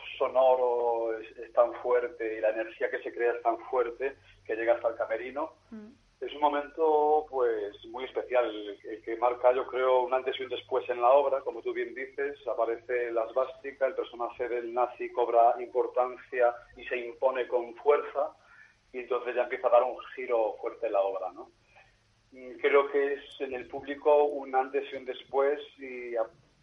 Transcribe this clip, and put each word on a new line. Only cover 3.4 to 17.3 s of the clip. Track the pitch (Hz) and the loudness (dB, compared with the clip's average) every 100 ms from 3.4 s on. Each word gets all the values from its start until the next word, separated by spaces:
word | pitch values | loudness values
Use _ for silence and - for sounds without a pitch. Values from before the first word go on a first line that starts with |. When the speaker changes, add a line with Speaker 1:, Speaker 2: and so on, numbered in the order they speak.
Speaker 1:
tan | 117 113 - | 0 -2 -2
fuerte | 131 117 117 135 - - - - | 0 0 -2 -6 -8 -20 -16 -8
que | 113 | -2
llega | 117 | 2
hasta | 120 117 | 2 2
el | 113 | -2
camerino. | 110 113 127 139 160 - - | -4 -4 -6 -8 -8 -10 -20
Speaker 2:
Mm. | 220 214 - _ - | -18 -18 -20 _ -12
Speaker 1:
Es | 127 | -10
un | 143 | 0
momento, | 151 143 - - 160 151 151 151 156 | 2 2 -4 0 4 4 4 2 2
pues, | 131 120 110 101 - 113 | 0 2 0 -4 -8 -12
muy | 120 | -10
especial, | 131 113 - 123 117 | -6 -6 0 0 0
el, | 107 104 101 117 | -2 -10 -12 -12
el | 107 | -12
que | - 113 | -8 -2
marca, | 120 123 127 | 0 2 4
yo | 127 123 | 2 0
creo, | 123 131 127 | 0 4 4
un | 127 | 2
antes | 131 131 131 | 0 -2 -6
y | |
un | 127 | -6
después | 123 - 127 - | -8 -4 -4 -2
en | 120 | 0
la | 120 | 6
obra. | 143 135 135 | 6 4 0
Como | 127 113 | -4 -8
tú | 123 | -6
bien | 120 120 | -6 -6
dices, | 117 131 - 139 143 120 | -8 -10 -6 -8 -6 -6
aparece | 117 113 117 - 123 120 | -2 -2 -2 -4 -2 -2
la | 113 | -2
esvástica, | 113 131 131 - 139 131 131 | -2 -2 -2 -4 -12 -2 -2
el | |
personaje | 123 107 117 117 - 120 | -2 -6 -6 -8 -6 -4
del | 120 117 | -4 -4
nazi | 120 120 - 120 | -2 -2 -2 -6
cobra | 127 117 117 120 123 | -2 2 6 6 4
importancia | 120 123 117 123 127 127 - 127 120 120 - 127 | -2 -2 0 0 -2 -4 -6 2 2 0 -10 -16
y | 120 | -8
se | 127 | -6
impone | 120 - 131 | -6 0 0